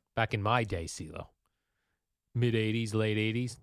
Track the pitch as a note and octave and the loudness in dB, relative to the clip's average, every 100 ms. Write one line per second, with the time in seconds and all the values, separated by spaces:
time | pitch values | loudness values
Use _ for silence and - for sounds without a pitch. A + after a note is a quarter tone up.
0 | _ - A2 G#2+ G#2 A#2+ G#2 F2+ E2 - | _ -2 0 0 2 2 0 -4 -6 -10
1 | D#2 - - _ _ _ _ _ _ _ | -12 -12 -14 _ _ _ _ _ _ _
2 | _ _ _ A#2+ A#2+ A2 A2 A2+ A2+ A2 | _ _ _ 0 2 4 2 0 0 0
3 | G#2+ G#2+ A2 A#2 B2 - | 2 2 0 0 -4 -6